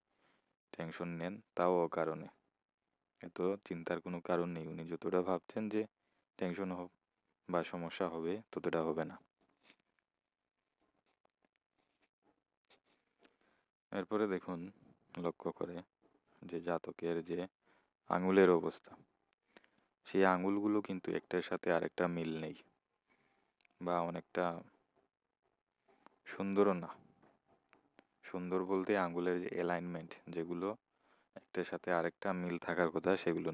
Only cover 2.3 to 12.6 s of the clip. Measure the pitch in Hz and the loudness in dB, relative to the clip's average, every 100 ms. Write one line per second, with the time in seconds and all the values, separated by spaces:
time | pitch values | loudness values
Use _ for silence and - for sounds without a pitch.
2.3 | - _ _ _ _ _ _ _ _ 87 | -18 _ _ _ _ _ _ _ _ -10
3.3 | - 90 101 - 85 82 85 90 85 - | -2 0 0 -4 -6 -4 -4 -4 -4 0
4.3 | 87 87 82 80 82 82 82 - 92 90 | 2 2 -2 -6 -8 -6 -6 0 2 2
5.3 | 87 - 113 107 107 107 _ _ _ _ | 0 -2 -6 -2 -2 -2 _ _ _ _
6.3 | - 92 87 92 90 90 _ _ _ _ | -6 -4 -2 -4 -6 -8 _ _ _ _
7.3 | _ - 87 80 87 85 - 90 82 82 | _ -2 -2 0 -4 -6 -2 -2 -2 -2
8.3 | 104 - - 82 82 80 80 78 - _ | -4 -6 -6 0 0 2 0 -2 -8 _
9.3 | _ _ _ - _ _ _ _ _ _ | _ _ _ -20 _ _ _ _ _ _
10.3 | _ _ _ _ _ _ _ _ _ _ | _ _ _ _ _ _ _ _ _ _
11.3 | _ _ _ _ _ _ _ _ _ _ | _ _ _ _ _ _ _ _ _ _
12.3 | _ _ _ | _ _ _